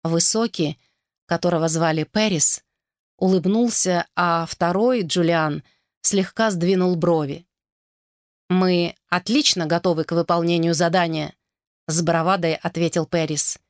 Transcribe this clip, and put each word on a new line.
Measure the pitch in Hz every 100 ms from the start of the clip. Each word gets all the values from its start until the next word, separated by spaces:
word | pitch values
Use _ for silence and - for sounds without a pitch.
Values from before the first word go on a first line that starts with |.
Высокий, | 165 165 170 214 233 - 156 - _ _ _ _ _
которого | 170 175 170 160
звали | 160 165 156
Пэрис, | 151 214 214 170 131 - _ _ _ _ _ _
улыбнулся, | 190 185 185 220 240 - 185 175 - -
а | 175 170 165
второй, | - 170 277 240 247
Джулиан, | 170 180 165 170 156 147 - _ _ _
слегка | - 202 185 - 220
сдвинул | 180 175 190 180 175
брови. | 175 165 143 147 _ _ _ _ _ _ _ _ _ _ _
«Мы | 185 185 180 170 - _
отлично | 180 - 254 294 - 156
готовы | 170 180 160
к | 156
выполнению | 170 165 170 170 170 165
задания», | 156 165 180 170 160 151 - _ _ _ _ -
с | 160
бравадой | 165 165 165 190 165 156
ответил | 165 165 165 170 160
Пэрис. | 170 156 147 - -